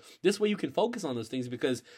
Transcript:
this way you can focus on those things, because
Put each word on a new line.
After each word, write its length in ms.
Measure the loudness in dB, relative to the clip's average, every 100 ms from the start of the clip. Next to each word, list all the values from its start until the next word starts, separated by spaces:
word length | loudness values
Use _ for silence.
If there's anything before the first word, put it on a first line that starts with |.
| -16 0
this 160 | 0 2
way 100 | 2
you 80 | 2
can 140 | 0
focus 320 | 0 0 0
on 120 | -4 -4
those 120 | -4
things, 180 | -4 -4
because 360 | 0 0 0 -4